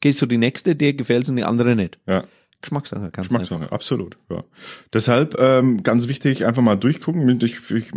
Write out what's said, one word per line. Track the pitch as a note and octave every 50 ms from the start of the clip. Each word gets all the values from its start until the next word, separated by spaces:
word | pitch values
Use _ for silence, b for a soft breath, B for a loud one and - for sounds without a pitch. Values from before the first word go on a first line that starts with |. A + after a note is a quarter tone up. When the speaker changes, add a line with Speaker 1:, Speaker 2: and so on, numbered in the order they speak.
Speaker 1:
Gehst | - C#3+ C#3 -
du | C#3+
die | A#2+ A#2+ A#2
nächste, | A#2 B2 - - - F#3 D#3+
dir | C#3+ D3 C#3 C#3
gefällt's | C3+ A#2+ - A#2+ B2 C3 -
und | C3
die | B2 F#2+
andere | D#2+ A#2 A#2 A#2+ B2 A#2+
nicht. | A2 F#2+ E2 - - _
Speaker 2:
Ja. | G2 F#2+ F#2 - b b b b b b _
Speaker 1:
Geschmackssache, | - - D3 C#3+ C#3+ - - G2+ G2+ E2+
ganz | - - F#2 F#2
Speaker 2:
Geschmackssache, | A#2+ A#2 F2+ - F2+ E2
Speaker 1:
einfach. | D#2 - -
Speaker 2:
absolut, | - - - C3+ A2 F#2 E2+ - - _ _
ja. | F2 F2 - _ B B B B B B B B
Deshalb, | - A2 - B2+ A#2+ B2+ D#3 D#3 - -
ähm, | B2+ C3 C3 C3 B2+ C3 A#2+ G2+
ganz | - - A2+ A#2+ A#2+
wichtig, | A#2+ C#3 - - C#3+ C3 - -
einfach | A#2 A#2 C3
mal | B2 A2+ G2+
durchgucken. | G2 - C3 D#3+ - - E3 E3+ E3+ C#3+ B2 B2+ A#2+
Ich, | A#2 A#2 - - - -
ich | - A#2 A2 - -